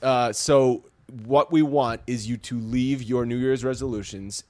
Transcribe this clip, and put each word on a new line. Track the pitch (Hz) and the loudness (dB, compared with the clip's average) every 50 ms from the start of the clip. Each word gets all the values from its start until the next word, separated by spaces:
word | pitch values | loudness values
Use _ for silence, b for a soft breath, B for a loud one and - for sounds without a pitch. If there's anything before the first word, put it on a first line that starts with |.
| - | 0
Uh, | 131 131 123 120 117 107 | 0 2 2 2 0 -2
so | - - - 147 139 135 127 123 107 - _ _ _ _ - 127 123 110 | -2 0 4 4 6 6 4 2 0 -4 _ _ _ _ -20 -18 -14 -4
what | 113 135 143 147 - 165 | 2 2 2 4 4 4
we | 160 | 4
want | 156 147 139 143 131 117 117 110 - | 4 4 4 2 2 0 -2 -4 -6
is | - 123 120 107 110 | -6 -6 -4 -4 -4
you | 120 | -6
to | 113 - - 123 120 | -6 -6 -8 -8 -6
leave | 113 110 117 127 127 131 139 135 | -4 -2 -2 0 0 0 0 -2
your | 123 107 127 123 120 | -2 -2 -2 -2 -2
New | 120 120 123 | -2 -2 -2
Year's | 123 131 131 131 117 | 0 0 0 0 0
resolutions | 131 131 120 135 135 117 104 98 - - 98 98 98 92 - - _ | -4 -4 -4 -4 -6 -6 -6 -8 -8 -12 -12 -12 -12 -12 -12 -14 _